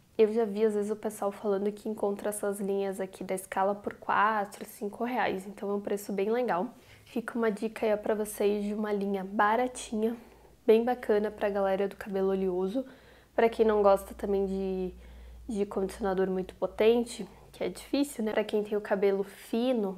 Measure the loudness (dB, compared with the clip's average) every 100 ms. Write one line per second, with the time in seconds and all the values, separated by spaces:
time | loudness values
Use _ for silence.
0 | _ 4 4 4 0 2 2 2 -2 -4
1 | -6 -4 -4 -2 -2 0 0 -4 -6 -2
2 | -2 -2 -4 -4 -4 -2 -2 -2 -2 -4
3 | -8 -8 -6 -6 -4 0 0 0 -6 -8
4 | 0 2 4 2 -2 -8 -16 -10 -8 -6
5 | -4 0 0 -2 -6 -8 -4 -4 -2 -4
6 | -4 -2 0 0 0 0 -2 -8 -20 -20
7 | -10 -8 -6 -2 0 0 -4 -2 0 0
8 | 0 -2 -2 0 2 2 0 -2 -2 -2
9 | -2 -2 -2 2 4 4 0 -4 -6 -2
10 | -2 -2 -10 -20 -20 0 6 6 6 0
11 | 2 2 0 -2 -2 0 2 2 0 -4
12 | -4 0 2 2 0 0 0 -2 -4 -10
13 | -20 -20 -4 2 4 6 4 6 6 6
14 | 2 -8 -2 0 0 -2 -2 -2 -4 -8
15 | -18 -20 -20 -16 -6 -4 -2 -2 -4 -2
16 | -2 0 0 0 -4 -6 -4 2 4 4
17 | 2 -6 -12 -16 -18 -6 -6 -6 -2 -2
18 | 0 -2 -2 0 0 -2 -2 -4 -2 2
19 | 2 2 -2 -10 -4 -2 0 0 -2